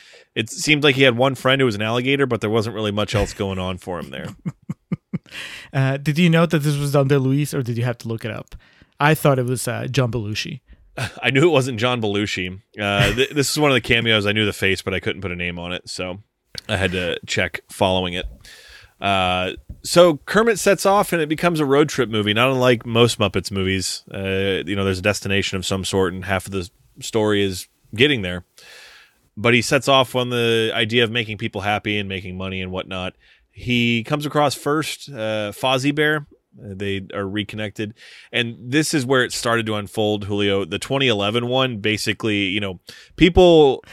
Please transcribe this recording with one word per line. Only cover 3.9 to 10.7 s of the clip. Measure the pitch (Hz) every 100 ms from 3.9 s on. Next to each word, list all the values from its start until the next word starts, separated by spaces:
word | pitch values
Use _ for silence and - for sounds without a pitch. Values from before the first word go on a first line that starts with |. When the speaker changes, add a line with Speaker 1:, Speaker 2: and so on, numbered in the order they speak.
| 87
Speaker 1:
him | 71
there. | 65 76 - 175
<laughs> | - _ - _ - _ - - - - - -
Speaker 2:
Uh, | 135 135 139
did | 143 151
you | 175
know | 165 170
that | 165
this | 143 143
was | 143
Dom | 143 135
DeLuise, | 143 131 135 147
or | -
did | 123 117
you |
have | 123 117
to | 113
look | 113
it | 113
up? | 110 - - _ _ _ _
I | 143 156
thought | - 131
it | 123
was, | 127 -
uh, | 113 127
John | 127 123
Belushi. | 120 104 107 - 135 _